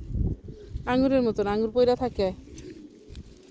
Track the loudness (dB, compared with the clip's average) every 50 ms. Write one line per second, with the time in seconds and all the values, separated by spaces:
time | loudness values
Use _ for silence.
0 | -6 -6 -2 0 0 0 -2 -4 -8 -14 -18 -18 -14 -12 -10 -8 -2 0 2 4
1 | 4 4 4 4 2 2 2 0 0 0 0 0 0 0 2 4 4 4 4 4
2 | 0 -2 -2 0 0 -2 -2 -4 -10 -16 -14 -14 -14 -14 -14 -16 -18 -20 -20 -20
3 | -20 -18 -16 -16 -16 -18 -20 -20 -20 -20